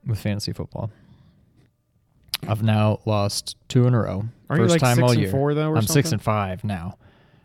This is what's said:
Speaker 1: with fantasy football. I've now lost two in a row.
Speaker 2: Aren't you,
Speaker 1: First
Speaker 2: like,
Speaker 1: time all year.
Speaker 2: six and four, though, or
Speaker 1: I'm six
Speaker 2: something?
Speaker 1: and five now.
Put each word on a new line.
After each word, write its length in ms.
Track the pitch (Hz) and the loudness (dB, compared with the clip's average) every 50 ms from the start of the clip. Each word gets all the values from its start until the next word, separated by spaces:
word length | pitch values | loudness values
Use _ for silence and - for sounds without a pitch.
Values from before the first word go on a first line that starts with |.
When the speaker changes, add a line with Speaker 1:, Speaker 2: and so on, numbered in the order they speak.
| _ | _
Speaker 1:
with 140 | - 113 95 | -4 -4 -4
fantasy 340 | - 107 101 104 - - - | -2 -4 -4 -4 -6 -8 -8
football. 380 | - 85 - - - - 101 - _ - _ - _ - _ _ _ _ _ _ _ _ _ _ _ _ _ _ _ _ _ _ _ _ - - - - - | -8 -10 -12 -10 -10 -10 -10 -10 _ -20 _ -20 _ -20 _ _ _ _ _ _ _ _ _ _ _ _ _ _ _ _ _ _ _ _ -12 -10 -10 -4 -4
I've 140 | 110 107 110 | -2 0 2
now 340 | 110 107 107 107 107 104 - _ | 2 2 4 2 2 0 0 _
lost 500 | 110 107 104 101 101 - - - - - _ _ _ | -2 0 0 0 -2 -2 -6 -8 -10 -16 _ _ _
two 180 | - 127 123 | 2 2 4
in 80 | 123 123 | 4 2
a 60 | 117 | 2
row. 240 | 98 95 92 95 107 113 - _ _ _ | 0 -2 -4 -6 -6 -8 -10 _ _ _
Speaker 2:
Aren't 120 | - 160 - | 0 2 4
you, 60 | - | 4
Speaker 1:
First 140 | 170 165 139 | 4 4 4
Speaker 2:
like, 120 | 127 120 | 4 4
Speaker 1:
time 60 | 123 123 | 4 4
all 100 | 123 120 | 4 4
year. 120 | 110 104 | 2 2
Speaker 2:
six 60 | 95 95 | 0 0
and 80 | 135 | 0
four, 140 | 139 147 147 | 0 0 0
though, 160 | 147 156 156 | 0 0 0
or 60 | 156 | 0
Speaker 1:
I'm 60 | 113 110 | 0 0
six 260 | 101 - 143 - - | 2 2 2 2 2
Speaker 2:
something? 60 | 117 | -2
Speaker 1:
and 80 | 104 - | -4 -2
five 420 | - 107 104 101 95 92 92 - | 0 0 0 0 -2 -6 -6 -6
now. 340 | 107 101 87 82 90 - _ _ - _ _ _ _ _ _ _ | -6 -6 -6 -8 -10 -12 _ _ -20 _ _ _ _ _ _ _